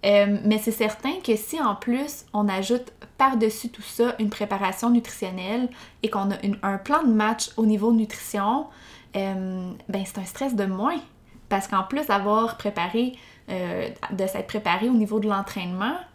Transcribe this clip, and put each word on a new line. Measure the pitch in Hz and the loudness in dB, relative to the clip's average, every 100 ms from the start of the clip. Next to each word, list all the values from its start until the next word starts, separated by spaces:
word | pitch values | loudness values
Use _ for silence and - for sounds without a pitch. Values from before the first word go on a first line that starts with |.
Euh, | 196 202 202 202 | 6 6 6 4
mais | 208 214 | 2 2
c'est | 220 | 2
certain | 220 220 214 269 370 | 0 0 0 -6 -4
que | 339 | 0
si | 220 - 320 | 0 0 -2
en | 254 | -2
plus | 202 - 247 285 - - | -2 -2 -2 -2 -8 -6
on | 208 208 | 0 0
ajoute | 190 196 240 247 - - - | 0 0 0 -2 -18 -20 2
par-dessus | 269 254 220 214 240 | 4 4 2 0 -10
tout | - | -12
ça | - - 240 - | -14 0 0 2
une | 214 | -4
préparation | - 208 202 190 190 240 | -2 -4 0 -2 0 4
nutritionnelle | 240 226 - 185 185 185 233 247 - - - | 4 2 -8 -6 -6 -4 -2 -2 -6 -20 -4
et | 220 | -2
qu'on | 208 196 | 0 0
a | 196 | 0
une, | 202 202 | -2 0
un | 196 196 | -2 -2
plan | 196 294 | 0 2
de | 302 | 4
match | 220 214 220 - - | 4 4 0 -4 0
au | |
niveau | 220 214 214 | 2 4 4
nutrition, | 226 214 - - 208 202 262 311 - - - - 202 | 4 2 -6 -6 -2 0 0 -2 -14 -20 -20 -8 -4
euh, | 196 190 185 185 180 175 - | -4 -4 -4 -6 -8 -10 -6
ben | 196 | -6
c'est | 190 - | -4 -8
un | 180 | -10
stress | - 277 | -4 -2
de | 226 196 | 0 0
moins. | 185 240 339 - - - - - | 0 -2 -2 -8 -20 -20 -20 -4
Parce | 196 196 | -4 0
qu'en | 190 | -2
plus | 190 277 302 | 0 -4 0
d'avoir | 202 202 214 226 - | 0 4 2 2 -2
préparé, | 208 202 175 226 247 254 - - - | -6 -2 -2 0 0 -4 -20 -20 -10
euh, | 185 180 180 - - - | -6 -4 -4 -6 -6 -8
de | 190 190 | -2 -2
s'être | 190 196 | -2 -6
préparé | 214 208 175 226 | -4 0 0 4
au | |
niveau | 240 208 214 | 4 4 0
de | 214 | 0
l'entraînement | 196 196 - 180 180 214 349 359 | 0 -2 -6 -6 -2 -2 -4 -8